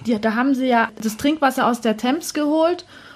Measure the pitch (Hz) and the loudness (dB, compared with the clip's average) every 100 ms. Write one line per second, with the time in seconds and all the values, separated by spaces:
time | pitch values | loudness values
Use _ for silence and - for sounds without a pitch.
0 | 220 214 226 220 269 254 262 233 226 - | -4 -2 0 0 0 0 2 2 0 -2
1 | 220 214 285 311 269 262 226 233 226 220 | -6 -2 -2 2 0 2 0 0 0 0
2 | 247 311 - 311 294 311 330 349 - - | -2 -2 -4 -2 0 2 2 0 -8 -20
3 | - | -20